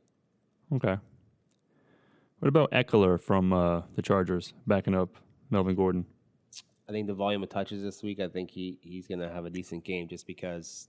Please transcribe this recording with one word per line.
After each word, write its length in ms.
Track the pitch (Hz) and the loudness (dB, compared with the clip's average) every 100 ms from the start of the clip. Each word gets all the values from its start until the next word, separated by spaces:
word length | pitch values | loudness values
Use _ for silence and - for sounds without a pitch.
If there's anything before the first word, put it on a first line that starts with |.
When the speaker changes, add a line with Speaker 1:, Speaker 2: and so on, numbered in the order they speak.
| _ _ _ _ _ _ - | _ _ _ _ _ _ -4
Speaker 1:
Okay. 240 | 135 101 98 - - _ _ _ _ _ _ _ _ _ _ _ _ | 0 2 0 -4 -20 _ _ _ _ _ _ _ _ _ _ _ _
What 100 | 139 | 4
about 220 | 156 143 | 6 6
Eckler 500 | 123 123 110 92 87 | 2 4 6 6 4
from, 320 | - 98 92 | 2 2 4
uh, 300 | 90 87 85 - - | 4 2 0 -4 -4
the 60 | |
Chargers 520 | - 98 92 90 - - - | 0 2 2 -2 -4 -8 0
backing 280 | 98 95 | 0 2
up 160 | 92 90 - _ _ - | 0 0 -6 _ _ -2
Melvin 240 | 101 92 | 0 2
Gordon? 320 | 92 95 90 90 _ _ _ _ - - _ - | 2 2 0 -4 _ _ _ _ -20 -20 _ -10
Speaker 2:
I 40 | |
think 140 | 107 104 | -6 -6
the 80 | |
volume 280 | 95 101 104 | -2 -2 -2
of 80 | 95 | -4
touches 320 | 98 95 101 | -6 -6 -6
this 200 | 101 - | -8 -8
week, 160 | 104 101 | -8 -6
I 100 | 92 | -6
think 220 | 92 90 | -6 -8
he, 280 | 92 92 90 | -8 -10 -10
he's 260 | 85 92 90 | -14 -14 -10
gonna 240 | 90 85 | -8 -8
have 140 | 87 | -8
a 60 | 85 | -8
decent 340 | 90 90 85 | -10 -8 -10
game 240 | - 90 82 | -6 -8 -8
just 180 | 87 - | -12 -14
because 640 | 90 90 85 82 - | -12 -10 -10 -12 -18